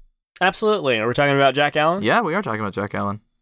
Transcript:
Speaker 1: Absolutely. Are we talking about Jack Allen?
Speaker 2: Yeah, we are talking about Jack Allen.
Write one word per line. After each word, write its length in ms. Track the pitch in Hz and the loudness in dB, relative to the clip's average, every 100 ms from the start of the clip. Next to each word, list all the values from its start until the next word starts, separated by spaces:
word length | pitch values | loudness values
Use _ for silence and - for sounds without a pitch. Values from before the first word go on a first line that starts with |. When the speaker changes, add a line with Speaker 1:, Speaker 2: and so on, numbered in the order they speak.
| - _ _ - | -20 _ _ -4
Speaker 1:
Absolutely. 580 | 180 185 214 208 143 113 | -2 0 0 0 0 0
Are 80 | 113 | 0
we 80 | |
talking 220 | 123 143 139 | 0 2 4
about 180 | 139 | 4
Jack 220 | 131 147 151 | 4 0 2
Allen? 260 | 156 185 | 0 0
Speaker 2:
Yeah, 180 | 208 208 | 0 0
we 140 | 190 | 0
are 80 | 185 | -2
talking 180 | 160 110 | -4 -4
about 120 | 104 | -4
Jack 220 | 92 101 | -4 -6
Allen. 260 | 101 101 104 _ _ | -4 -6 -6 _ _